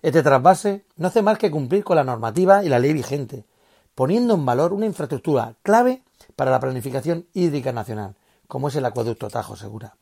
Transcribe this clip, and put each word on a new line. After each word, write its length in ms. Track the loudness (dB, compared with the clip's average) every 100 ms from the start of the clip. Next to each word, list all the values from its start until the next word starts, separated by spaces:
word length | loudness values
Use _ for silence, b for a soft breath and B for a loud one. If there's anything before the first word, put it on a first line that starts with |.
Este 180 | 2 2
trasvase 600 | 4 6 6 4 2 -4 _ -6
no 120 | -2
hace 140 | 0
más 160 | 0 0
que 120 | 0
cumplir 320 | -2 -2 -2
con 140 | 2 0
la 80 |
normativa 580 | 2 -2 -4 2 6 6
y 60 | 6
la 100 | 2
ley 140 | 2
vigente, 540 | 0 -4 -8 -8 -14 -18 _ _ _ _
poniendo 400 | -4 0 2 2
en 100 | 0
valor 300 | 0 0 0
una 100 | -2
infraestructura 720 | -4 -6 -8 -6 -2 -2 -2 -8
clave 400 | 2 2 2 -2 _ b b -4
para 140 | 0
la 100 | 0
planificación 680 | -2 -6 -6 -6 -4 -6 -6
hídrica 400 | -2 -2 -2 -6
nacional, 420 | -6 -8 -8 -10 -14 _ _ _
como 220 | -6 -4
es 80 | -4
el 80 |
acueducto 460 | -4 -4 -6 -6 -8
Tajo 260 | -10 -10 -14
Segura. 400 | -16 -16 -18 _